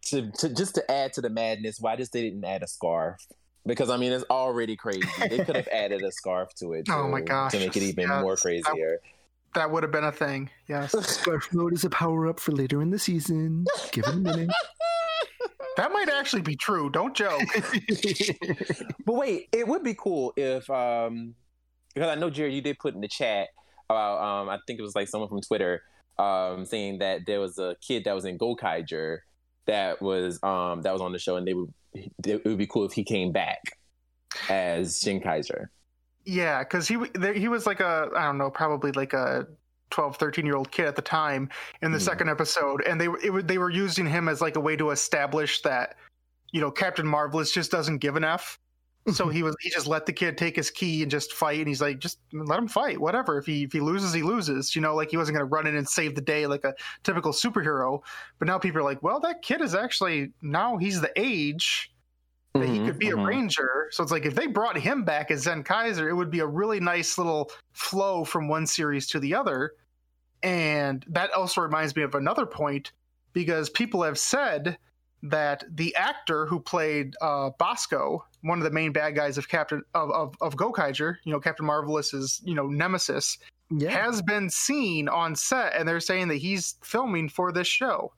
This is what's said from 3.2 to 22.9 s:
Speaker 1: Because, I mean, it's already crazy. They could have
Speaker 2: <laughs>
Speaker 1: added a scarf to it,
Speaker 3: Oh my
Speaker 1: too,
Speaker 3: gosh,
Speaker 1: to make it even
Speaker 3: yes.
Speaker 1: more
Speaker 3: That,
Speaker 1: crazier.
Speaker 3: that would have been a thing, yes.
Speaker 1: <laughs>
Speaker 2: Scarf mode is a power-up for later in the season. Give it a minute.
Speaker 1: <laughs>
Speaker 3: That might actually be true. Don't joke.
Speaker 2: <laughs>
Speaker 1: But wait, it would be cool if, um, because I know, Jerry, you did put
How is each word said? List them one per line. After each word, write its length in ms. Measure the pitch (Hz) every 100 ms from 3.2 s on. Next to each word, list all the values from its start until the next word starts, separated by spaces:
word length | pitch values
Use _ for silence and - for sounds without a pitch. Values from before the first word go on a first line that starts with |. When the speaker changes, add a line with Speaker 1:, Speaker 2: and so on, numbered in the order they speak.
| - - _ _ -
Speaker 1:
Because, 240 | 120 127
I 80 | 123
mean, 140 | 123
it's 100 | 127 -
already 460 | 131 131 120 113 110
crazy. 240 | 117 95 92 - 220
They 160 | 117
could 120 | 180 135
have 120 | -
Speaker 2:
<laughs> 40 |
Speaker 1:
added 320 | 113 104 101
a 80 | 95
scarf 420 | - 95 92 92 -
to 140 | 87
it, 140 | 82 78
Speaker 3:
Oh 160 | 160 139
my 120 | 135
Speaker 1:
too, 40 | -
Speaker 3:
gosh, 260 | 135 135
Speaker 1:
to 60 | 110
make 160 | 95 104
it 60 |
even 240 | 98 90 90
Speaker 3:
yes. 140 | 139
Speaker 1:
more 140 | 95 95
Speaker 3:
That, 60 |
Speaker 1:
crazier. 580 | 90 85 110 156 80 85 - - _ _ _ -
Speaker 3:
that 160 | 156
would 100 | 160
have 80 | 156
been 120 | 151
a 80 | 151
thing, 380 | 147 147 139 135 - -
yes. 240 | 147 143
Speaker 1:
<laughs> 160 | 220 190
Speaker 2:
Scarf 420 | - - 160 -
mode 220 | 175 170
is 100 | 170
a 60 | 175
power-up 500 | - 170 160 160 165
for 120 | -
later 300 | 143 135 143
in 100 | 160
the 80 | 202
season. 680 | - 175 151 160 160 160 175 - -
Give 140 | - -
it 80 |
a 40 | 165
minute. 320 | 180 - 165 679
Speaker 1:
<laughs> 40 | 659 - 659 679 659 640 640 - 494 - 523 523
Speaker 3:
That 160 | 294
might 160 | 403 381
actually 360 | 277 277 240
be 120 | 165 147
true. 360 | - 190 143
Don't 240 | 139 226 269
joke. 260 | 202 151
Speaker 2:
<laughs> 1600 | 214 226 - - - 214 208 190 208 226 175 160 - 160 - - -
Speaker 1:
But 80 | 233
wait, 340 | 277 190 -
it 160 | 226 233
would 160 | 339
be 120 | 285 208
cool 360 | - 170 127 -
if, 320 | 139 131 127
um, 640 | 135 123 120 117 117 117 117 _ _ _ _ _ -
because 140 | 165
I 60 | 151
know, 140 | 170
Jerry, 240 | 143 151
you 80 | 139
did 160 | 139 139
put 160 | 156